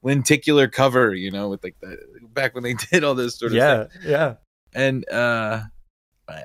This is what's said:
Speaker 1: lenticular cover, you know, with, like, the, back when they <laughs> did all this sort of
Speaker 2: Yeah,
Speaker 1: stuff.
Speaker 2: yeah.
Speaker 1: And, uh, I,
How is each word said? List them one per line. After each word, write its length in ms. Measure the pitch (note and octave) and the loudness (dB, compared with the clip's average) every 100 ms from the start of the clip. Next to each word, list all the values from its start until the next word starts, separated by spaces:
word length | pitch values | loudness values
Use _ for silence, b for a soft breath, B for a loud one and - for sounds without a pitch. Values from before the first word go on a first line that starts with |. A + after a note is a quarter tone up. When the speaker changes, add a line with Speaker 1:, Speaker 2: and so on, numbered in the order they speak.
Speaker 1:
lenticular 640 | B2+ C#3 B2+ D3 - D3 C3 | 0 0 2 2 4 4 4
cover, 460 | - C3+ B2+ A#2 | 4 2 4 2
you 160 | F#2+ F#2+ | 0 -6
know, 180 | G2 G2+ | -6 -6
with, 160 | G2+ | -6
like, 120 | F#2 _ | -10 _
the, 160 | F#2 F2 - - A#2 | -20 -18 -20 -20 -12
back 220 | A#2+ C3 | -4 -4
when 100 | B2+ | -4
they 100 | A#2+ | -6
<laughs> 160 | A#2+ - | -6 0
did 140 | F3+ | 2
all 100 | D3 | 2
this 240 | B2+ A#2+ - | 0 -2 -4
sort 140 | A#2 | -2
of 40 | A2+ | 2
Speaker 2:
Yeah, 280 | C#3+ B2 | 4 2
Speaker 1:
stuff. 200 | A2 - | -2 -10
Speaker 2:
yeah. 300 | D3+ D3 D#3 A2+ _ _ _ | -2 0 0 -4 _ _ _
Speaker 1:
And, 340 | A#2+ C3+ C3 - | -2 0 0 -4
uh, 520 | A2 A#2+ A#2 A2 A2+ A2 - _ _ _ _ - | -2 0 0 -2 -6 -8 -16 _ _ _ _ -20
I, 140 | - | -16